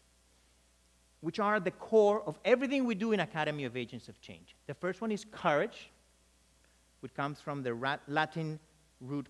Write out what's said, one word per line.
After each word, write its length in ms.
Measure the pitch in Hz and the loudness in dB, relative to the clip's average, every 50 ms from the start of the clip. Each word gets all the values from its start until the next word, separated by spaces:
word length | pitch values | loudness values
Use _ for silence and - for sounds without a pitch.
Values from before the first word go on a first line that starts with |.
| _ _ _ _ _ _ _ _ _ _ _ _ _ _ _ _ _ _ _ _ _ _ _ _ | _ _ _ _ _ _ _ _ _ _ _ _ _ _ _ _ _ _ _ _ _ _ _ _
which 180 | - 170 - - | -8 -6 -2 0
are 200 | 202 208 214 214 | 0 2 2 2
the 120 | 170 185 | 0 -2
core 520 | - - - - 220 220 208 202 208 220 - | -6 -6 -4 4 6 6 8 8 6 2 0
of 140 | - 151 - - | -4 -6 -2 2
everything 400 | 190 247 247 277 247 285 269 254 | 4 4 4 4 2 0 0 0
we 100 | 233 226 | 0 0
do 160 | 180 220 226 | 0 0 0
in 80 | 214 196 | 2 2
Academy 460 | 165 - - 160 151 151 147 147 139 | 0 0 -2 -2 -2 -2 -2 -2 -4
of 100 | 120 113 | -6 -4
Agents 320 | 127 120 107 - 113 - - | -6 -6 -8 -8 -14 -16 -16
of 120 | 104 _ | -20 _
Change. 340 | - - 95 82 87 - - _ _ - | -18 -20 -18 -20 -20 -20 -20 _ _ -14
The 60 | 143 | -12
first 280 | - - 180 185 - | -6 -6 -6 -6 -4
one 100 | 226 220 | -4 -4
is 140 | 214 190 - - | -4 -4 -6 -10
courage, 640 | - - - 170 147 147 190 233 - - - - _ _ _ _ _ _ _ _ _ _ _ _ _ _ _ _ _ _ _ _ _ _ | -8 -2 2 4 4 4 2 0 -4 -10 -20 -20 _ _ _ _ _ _ _ _ _ _ _ _ _ _ _ _ _ _ _ _ _ _
which 120 | - 123 - | -16 -12 -6
comes 280 | - 139 143 147 - | -4 -4 -4 -4 -6
from 200 | - 156 143 143 | -8 -8 -6 -4
the 120 | 127 123 117 | -4 -4 -4
Ra-, 240 | 117 127 135 147 143 - 143 | -2 -2 -2 -2 -4 -4 -4
Latin 520 | 143 151 156 156 - 165 160 156 156 151 _ _ _ _ _ _ _ - | 0 0 0 0 -2 -4 -6 -6 -6 -8 _ _ _ _ _ _ _ -16
root 260 | 127 127 143 143 131 - | -12 -8 -8 -8 -8 -10